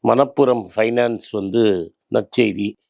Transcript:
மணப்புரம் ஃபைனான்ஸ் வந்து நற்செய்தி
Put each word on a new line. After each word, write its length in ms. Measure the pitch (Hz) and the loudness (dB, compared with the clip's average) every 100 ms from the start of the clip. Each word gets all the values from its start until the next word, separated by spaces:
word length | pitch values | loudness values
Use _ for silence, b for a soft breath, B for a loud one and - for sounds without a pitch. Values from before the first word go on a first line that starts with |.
| 117 | 2
மணப்புரம் 600 | 117 139 - 135 120 92 - | 2 2 2 2 0 -4 -2
ஃபைனான்ஸ் 540 | 113 120 120 113 - | 0 0 -2 -4 -8
வந்து 640 | 104 98 110 110 92 82 _ _ 117 | -8 -2 2 2 0 -4 _ _ -4
நற்செய்தி 580 | 104 - 110 92 104 - _ | -2 -2 -2 0 -6 -8 _